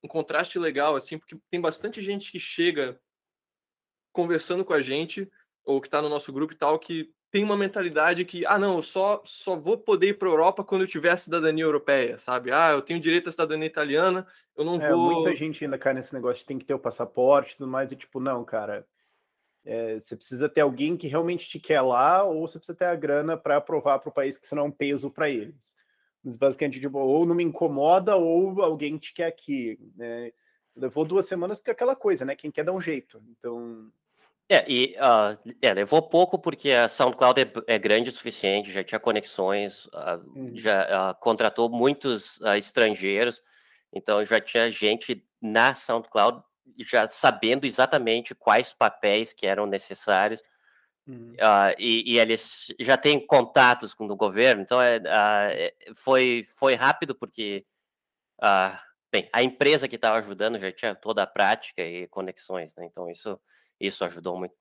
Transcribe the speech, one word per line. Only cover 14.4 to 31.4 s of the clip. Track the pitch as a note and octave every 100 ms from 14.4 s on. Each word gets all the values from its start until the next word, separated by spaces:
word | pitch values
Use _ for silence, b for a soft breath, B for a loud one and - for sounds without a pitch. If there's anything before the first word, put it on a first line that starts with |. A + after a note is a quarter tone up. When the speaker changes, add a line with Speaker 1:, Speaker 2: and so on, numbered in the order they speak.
| b -
Speaker 1:
eu |
não | D#3 F3
Speaker 2:
É, | D3+
Speaker 1:
vou" | F3 E3+ E3+
Speaker 2:
muita | D#3+ -
gente | D#3 D3+
ainda | D3+ C3+
cai | C3+
nesse | C3 B2
negócio | C3+ B2 B2
de | -
tem | C3+
que |
ter | -
o | C3+
passaporte | B2 - - - B2+ C#3+ C3+
e | -
tudo | C3+
mais, | C3 C3+
e | C3+
tipo, | - C3+
não, | C3 B2
cara, | A2+ A2+ G#2 G#2 - _ _ _ _ _ _ _
é, | - A2+ A2+ A2
você | - A2+
precisa | - B2+ D3
ter | D3+
alguém | D3 B2 D3 E3+
que | D#3+
realmente | C#3+ E3+ F3 -
te | -
quer | - D3+
lá, | C3 B2 C#3 F3+
ou | G3 D#3 D#3+
você | E3
precisa | - E3+
ter | F3+
a |
grana | E3+ D3 C#3+ D3+ E3
pra | D#3 D3
provar | C#3+ D#3+ C#3+ C3+
pro | -
país | C#3+ C#3 C#3
que | -
isso |
não | D3
é | D3
um |
peso | C#3+ C#3+ C#3 C#3
pra | - D#3
eles. | B2+ G#2 - _ _ _ _ _ _
Mas | C3 A#2
basicamente, | C#3 C3 D3 C3
tipo, | C#3 C#3
ou | C3+ D3 E3+
não |
me | E3+
incomoda, | E3+ D3+ E3+ C#3+ D3 F3+ F#3 G3
ou | E3 E3 F#3+ F#3
alguém | F3+ D#3 D3 D3+
te | -
quer | - E3
aqui, | E3 - C#3 A#2 A2 - F#2
né? | A#2 A#2 A#2+ _ _ _ _
Levou | - C3 D3
duas | D#3 F#3 F#3
semanas | F#3